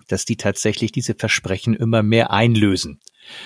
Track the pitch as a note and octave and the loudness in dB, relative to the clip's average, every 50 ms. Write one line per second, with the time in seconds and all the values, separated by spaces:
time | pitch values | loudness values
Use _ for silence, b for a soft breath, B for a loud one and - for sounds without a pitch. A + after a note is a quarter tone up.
0 | _ _ F#2+ F#2+ - - A2+ - - G#2 G2 - - A2 G#2 - A#2+ G#2+ - C3 | _ _ -6 -6 -4 -4 -6 -2 -2 -4 -4 0 -2 -2 -2 -2 -4 -4 -4 -4
1 | A#2+ - A2 - - A2 - - - F#2+ F#2+ F#2+ - A2+ A2 - A#2 A2+ A2+ A2+ | -4 -4 -4 -4 -2 -2 -2 -2 -2 -4 -6 -4 0 -2 0 0 0 0 2 2
2 | G#2 G#2 A2+ A2+ A#2 - - G2+ A#2 A#2+ A#2 G#2+ G#2 G2+ F#2+ F2+ - D#2 C#2+ - | 2 4 4 2 2 2 2 2 4 4 4 4 4 4 2 0 -2 -6 -10 -14
3 | _ B B B B B B B B | _ B B B B B B B B